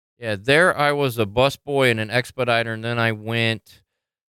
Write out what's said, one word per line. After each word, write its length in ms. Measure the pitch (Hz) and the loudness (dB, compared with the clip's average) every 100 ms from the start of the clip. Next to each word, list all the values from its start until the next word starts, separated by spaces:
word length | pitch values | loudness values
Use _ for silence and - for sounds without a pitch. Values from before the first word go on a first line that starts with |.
| _ _ | _ _
Yeah, 180 | 117 101 | -6 -4
there 380 | 110 147 180 113 | 2 4 4 2
I 140 | 147 | 2
was 260 | 143 139 117 | 2 -2 0
a 60 | |
busboy 640 | 104 110 135 - - 139 127 | -2 2 0 0 -4 2 2
and 80 | 110 | 2
an 120 | 107 | -2
expediter, 600 | 120 123 - 120 117 113 | -4 -4 -6 0 0 -2
and 100 | 110 | -6
then 140 | 113 120 | -6 -2
I 140 | 113 | -2
went 680 | 107 107 117 113 110 - - _ _ _ _ _ | -2 -4 -2 0 -2 -8 -20 _ _ _ _ _